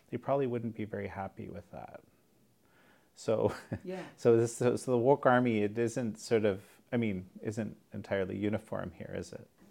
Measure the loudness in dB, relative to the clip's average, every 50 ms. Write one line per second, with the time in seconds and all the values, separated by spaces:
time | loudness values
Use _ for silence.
0 | _ -10 -10 -6 -2 -2 0 0 0 -2 -2 -4 -4 -6 -6 -6 -8 -6 -6 -8
1 | -8 -8 -8 -8 -8 -10 -10 -12 -14 -12 -12 -14 -16 -16 -16 -16 -16 -16 -18 -20
2 | _ _ _ _ _ _ _ _ _ _ _ _ _ _ _ _ _ _ _ _
3 | _ _ _ -8 -2 0 2 2 2 0 0 -2 -10 -10 -10 -8 -6 -8 -8 -8
4 | -10 -14 -8 2 6 6 6 6 6 2 0 0 2 2 2 0 -2 0 0 2
5 | 6 4 4 6 6 6 6 6 6 4 2 2 2 0 0 0 -2 0 0 -2
6 | -4 -4 -6 -6 -2 2 2 4 4 2 0 0 -6 -18 -20 _ _ -4 -2 0
7 | 0 0 -2 -4 -6 -10 -14 -8 -8 -6 -4 -4 -6 -6 -8 -14 _ _ -14 -12
8 | -6 -2 -2 -2 -2 -2 -4 -2 -2 -2 -2 -2 -6 -6 -8 -6 -6 -8 -10 -12
9 | -12 -10 -8 -8 -8 -8 -12 -16 -18 _ _ _ -14 -2